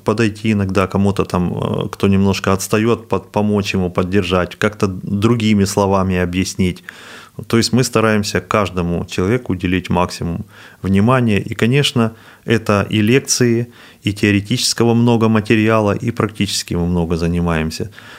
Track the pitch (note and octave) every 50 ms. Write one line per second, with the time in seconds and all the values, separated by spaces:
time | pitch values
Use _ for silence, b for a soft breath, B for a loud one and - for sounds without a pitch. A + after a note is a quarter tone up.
0 | - - G#2 A2 A#2 G#2+ G#2 G#2 G#2+ A2 G#2+ G2+ G2 F#2+ F#2+ G2+ F#2 F#2 - G2
1 | G2 G2+ F#2+ - E2+ - - F2+ F2+ E2+ - A2 - - - F2+ - G2+ - -
2 | G2+ G2 G2 G2 G2 G2 F#2+ - - F#2+ F#2+ F#2+ - - A#2 G#2+ A2 A#2 A2+ A2
3 | - - - F#2 - - - G#2 G#2 G#2 G#2 G2+ G2 - - F#2+ F#2 F2 F2 F#2+
4 | F#2 F2+ F#2+ G#2 F2+ F2 F#2 F2+ F2 F2 - - G#2+ G#2 - - G#2+ F#2+ F#2 -
5 | - - G2+ G2+ A2 A#2 A#2+ A#2 G#2+ A2 G#2+ G2+ G2 F#2+ - G#2 G2+ F#2+ G2 F#2+
6 | F#2 F#2+ F#2 F2+ F2+ F2 F2 F#2+ F#2 - - - F#2+ F2+ E2+ - B B B B
7 | B B B B B B B - G2+ - A#2 A2+ A2+ - A2+ B2+ C3+ - - A2
8 | A2 A2 G#2+ G#2 G2+ - - F2+ - - - G#2+ G2 E2+ F2 F#2 E2+ F2 F2 E2+
9 | F2 - - G2+ F#2 G2 A#2+ B2 - - G2 E2+ F#2+ F2+ F2+ F2+ - - F2+ F2
10 | F2+ - - - F2+ E2+ E2+ - - B B B B B B B - F#2+ G2 G2
11 | G#2 A#2+ C3 C3 A#2+ A2+ G2+ F#2+ F#2+ G2 A2+ - A2+ A2+ C3 C#3+ C#3 - - A#2+
12 | A2+ A2 A2+ B B B B B B - A#2 G#2 G#2+ - G#2 G2 F#2+ - - G#2+
13 | G#2 A2 B2 C3+ C3+ - - - B2+ A#2+ A#2 A#2 A#2+ A#2 B B B B B B
14 | - G#2 G2+ - G#2+ G#2 G2+ G2+ G2+ - B2+ A#2+ - - - - A#2 A#2 A2+ A#2
15 | A#2 A#2+ A#2+ A2+ A2+ A2 A2 A2 G#2 G#2 A2+ A2 G#2+ A2 A2+ A2 G#2+ G2+ G2 -
16 | A#2 A#2 - - A2+ G#2 - - G#2 G2 - - - - F2+ F2 E2+ F2 F2 F2
17 | E2+ E2 F2 E2 E2+ E2+ F2 F2 F2 F2 E2 D#2+ D#2+ D#2+ - - G#2+ - B B
18 | B B B